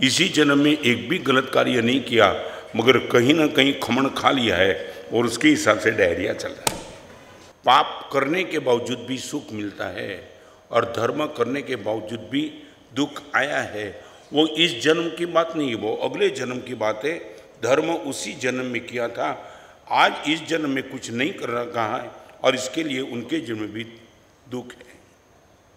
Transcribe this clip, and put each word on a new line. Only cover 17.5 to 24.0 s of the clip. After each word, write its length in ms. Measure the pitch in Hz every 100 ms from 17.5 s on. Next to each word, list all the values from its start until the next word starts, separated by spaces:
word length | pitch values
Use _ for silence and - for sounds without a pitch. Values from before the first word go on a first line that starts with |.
| -
धर्म 280 | 110 139 160
उसी 420 | 165 143 131 -
जन्म 320 | - 123 127
में 220 | 127 120 -
किया 220 | 120 117
था, 500 | 117 147 135 - - - - -
आज 220 | 123 175 - 139
इस 180 | 160 151
जन्म 240 | 160 151
में 200 | 135 131
कुछ 200 | 131 113
नहीं 220 | 113 143
कर 160 | 196 139
रहा 480 | 120 120 120 110 123
है 140 | 120 - - -
और 120 | 131
इसके 280 | 131 - -
लिए 180 | 156 131
उनके 400 | 135 120 107 160
जन्म 180 | 117 110
में 140 | 107
भी 140 | 104 117 113